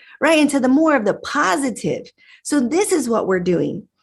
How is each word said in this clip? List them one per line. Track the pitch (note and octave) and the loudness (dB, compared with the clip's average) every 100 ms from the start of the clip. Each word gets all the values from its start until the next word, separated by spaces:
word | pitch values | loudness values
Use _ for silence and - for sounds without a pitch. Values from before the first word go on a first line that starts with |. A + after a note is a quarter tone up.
| - - | -20 -2
right, | D4 D#4 | 2 4
into | C#4+ C#4 | 2 2
the | B3+ | 2
more | C4+ D#4+ C#4+ | 4 4 2
of | |
the | G3+ | 0
positive. | - - C#4 F4 E4+ C4+ G3+ E3 B2 - _ _ - | -4 -4 -2 0 0 -2 -4 -4 -6 -8 _ _ -16
So | - D4 | -4 -2
this | A#3+ E4 G#4 | 0 0 0
is | F4 B3 | 0 0
what | A3 - | -2 0
we're | F#3 | -2
doing. | F3+ E3+ D3 G3 - _ | 0 0 -2 -6 -14 _